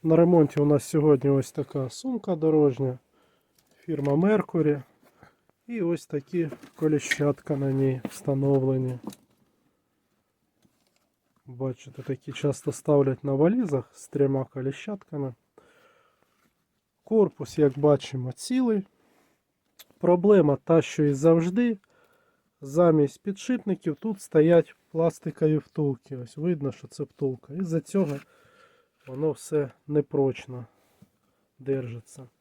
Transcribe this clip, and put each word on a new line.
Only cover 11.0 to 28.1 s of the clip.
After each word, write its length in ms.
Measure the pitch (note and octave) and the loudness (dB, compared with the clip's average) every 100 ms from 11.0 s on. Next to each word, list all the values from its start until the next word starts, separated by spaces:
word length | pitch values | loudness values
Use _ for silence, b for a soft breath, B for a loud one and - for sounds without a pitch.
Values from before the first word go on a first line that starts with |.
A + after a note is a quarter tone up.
| _ _ _ _ - | _ _ _ _ -20
Бачите, 560 | A#2+ C3 B2 - C3+ | -8 -8 -8 -14 -16
такі 300 | C3+ C3+ - | -10 -10 -10
часто 400 | C3 C#3+ C3+ - | -4 -4 -4 -6
ставлять 520 | - - C#3+ C3+ C3 | -6 0 2 2 -2
на 100 | C#3+ | -4
валізах 560 | C3+ D#3+ A#3+ G#3 C#3 - | 2 2 2 -2 -4 -6
з 140 | - - | -20 -10
трьома 380 | D3 C#3 C3+ C3+ | 0 0 0 -6
коліщатками. 880 | C3+ C3 C3+ - G3+ _ D3 C3+ A2+ _ _ b b b b b b b b b _ _ _ _ _ | -8 -8 -8 -12 -12 _ -8 -8 -10 _ _ b b b b b b b b b _ _ _ _ _
Корпус, 540 | - A3 F3+ _ C#3+ - | -2 2 2 _ -10 2
як 220 | D3 C#3 | 2 4
бачимо, 520 | D3 C#3+ - C3 B2+ | 2 2 0 -8 -8
цілий. 560 | - - B3+ B3 G#3+ G3 _ _ _ _ _ _ _ _ _ - _ | -10 -4 -2 0 0 -4 _ _ _ _ _ _ _ _ _ -20 _
Проблема 600 | E3+ F3 G3 G3+ D3+ C#3 | 0 2 6 6 4 0
та, 180 | - E3 | 2 2
що 220 | D3+ - | 2 -2
і 100 | D3 | 0
завжди. 640 | C3+ D#3+ E3 E3+ F#3+ A#3+ G#3+ _ _ _ _ _ _ _ _ | 2 4 4 2 0 -2 -2 _ _ _ _ _ _ _ _
Замість 600 | C#3 D3 F3 D#3 C#3+ - | -4 2 4 4 2 -2
підшипників 760 | - G3 - B3 - F#3 F3 C#3+ | -10 -10 -6 -4 -2 -4 -4 -6
тут 260 | A3+ G3+ | -8 -8
стоять 540 | - D#3+ D#3+ E3+ D#3+ - _ | 0 4 6 4 2 -10 _
пластикові 680 | D#3+ E3 - - - D#3 D#3 | -2 -2 -2 -12 -2 0 0
втулки. 600 | - - D3 C3 _ C3 | -2 -4 -4 -4 _ -14
Ось 200 | B2 - | -14 -6
видно, 340 | E3 E3 C#3 | -4 -4 -6
що 160 | - - | -8 -18
це 160 | - | -12
втулка. 500 | D3 _ C#3 B2+ _ | -12 _ -6 -6 _
Із-за 280 | D#3 F3+ D#3+ | -10 -4 -4
цього 380 | - G3 E3 | -4 -4 -2